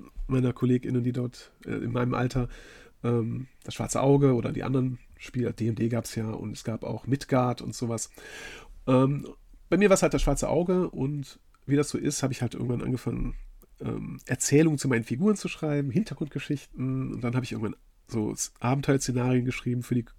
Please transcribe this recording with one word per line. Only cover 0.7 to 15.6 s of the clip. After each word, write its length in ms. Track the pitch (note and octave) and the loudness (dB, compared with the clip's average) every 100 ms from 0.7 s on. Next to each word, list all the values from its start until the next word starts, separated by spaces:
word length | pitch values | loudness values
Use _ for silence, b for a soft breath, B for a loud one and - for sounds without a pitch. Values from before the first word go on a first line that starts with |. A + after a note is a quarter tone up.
| B2 - B2+ | 2 2 0
die 100 | B2 | 0
dort, 380 | B2+ B2 - - _ - | -2 -4 -6 -20 _ -8
äh, 40 | |
in 200 | A2 A#2 | -6 -2
meinem 220 | B2 B2 | -2 0
Alter, 340 | A#2+ B2 C3 A#2+ B B B B - | 0 0 0 -4 B B B B -6
ähm, 460 | A#2+ A#2+ A2+ A#2+ C3 - | -2 0 0 -6 -10 -14
Das 100 | - | -14
schwarze 260 | - G#2+ - | -6 -4 0
Auge 320 | C3+ C#3+ C#3 | 4 6 6
oder 180 | A#2+ - | 4 0
die 120 | - | -4
anderen 340 | - C3 C3 B2 - - | 0 0 0 -4 -14 -20
Spiele, 340 | - B2+ A2+ | -8 -4 -4
D 180 | - A2 | -2 -2
und 80 | A2+ | 0
D 100 | A2+ | 0
gab's 260 | A#2 - | 0 -4
ja 160 | A2+ A2 | -4 -4
und 220 | A2 G#2+ | -6 -8
es 100 | - | -8
gab 200 | - A2 | -6 -6
auch 220 | - A#2 A2+ | -6 -6 -2
Midgard 560 | C#3 - C3 B2 A#2+ | -2 2 2 2 -2
und 120 | B2 | -6
sowas. 360 | - A#2 A2+ - B B B B B B - - | -6 -4 -4 -6 B B B B B B -8 2
Ähm, 400 | C3 C3 C#3+ - - - - - | 4 4 0 -6 -16 -20 -14 0
bei 60 | E3+ | 4
mir 140 | G3+ | 6
war's 120 | F#3+ | 6
halt 120 | D#3+ | 4
Das 80 | C#3 | 4
schwarze 260 | - C#3 - | 2 2 2
Auge 420 | D#3 F3+ F#3 F3 | 2 2 2 0
und 500 | - C3+ D3 C3+ - _ _ - | -2 -4 -4 -8 -16 _ _ 4
wie 100 | C#3+ | 4
das 120 | C#3+ | 4
so 80 | - | 2
ist, 240 | C3+ C#3 | 0 0
hab 80 | C3 | 0
ich 120 | B2+ | 0
halt 120 | A#2+ | -2
irgendwann 280 | - A#2+ A#2+ | -2 0 0
angefangen, 520 | B2+ B2+ B2 B2 - - - - - - | 0 0 -2 -2 -2 -4 -10 -18 -20 -8
ähm, 380 | - A2 G#2+ C3 - | -6 -6 -6 -10 -6
Erzählungen 520 | C#3 - C#3+ D#3+ D3 | -2 4 6 6 2
zu 100 | C3+ | 0
meinen 160 | A#2 | 0
Figuren 320 | A2+ B2+ G3+ G3+ | 0 0 0 0
zu 120 | F3 | -4
schreiben, 420 | - | -6